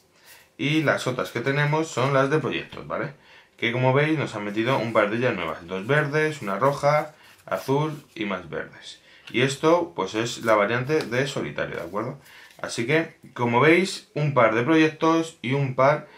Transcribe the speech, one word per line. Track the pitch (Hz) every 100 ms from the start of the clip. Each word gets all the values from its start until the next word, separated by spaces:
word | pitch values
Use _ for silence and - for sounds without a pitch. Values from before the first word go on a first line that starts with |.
| _ _ - - _ -
Y | 143 156
las | 143 101 -
otras | 123 -
que | 120
tenemos | 135 139 147 156 160
son | - 131
las | 139 139
de | 151
proyectos, | 123 80 - - 71
¿vale? | 85 135 - _ - _ _
Que | 117
como | 123 127
veis | 131 151 156
nos | 104 110
han |
metido | 104 101 117 131
un | 117
par | 110 104
de | 117
ellas | 123 98
nuevas, | 82 80 85
dos | 92 107
verdes, | 147 147 151 156 151
una | 101 98
roja, | 131 139 143 151 151 - - - -
azul | 95 - 139 156 147 - -
y | 104
más | 92 78
verdes. | 78 78 - - - _ - -
Y | 110
esto | 135 135 156 170 170 -
pues | 92 110
es | 120 -
la | 117 107
variante | 101 120 131 156 110
de | 123 143
solitario, | 127 82 71 80 80
¿de |
acuerdo? | 82 98 120 147 - - - -
Así | 95 - 117
que, | 156 160 - -
como | - 120 117
veis, | 147 175 190 - -
un | - 151
par | 127 113 110
de |
proyectos | 123 160 156 156 160 165 160 -
y | 120
un | 139 135 123
par | 135 147 -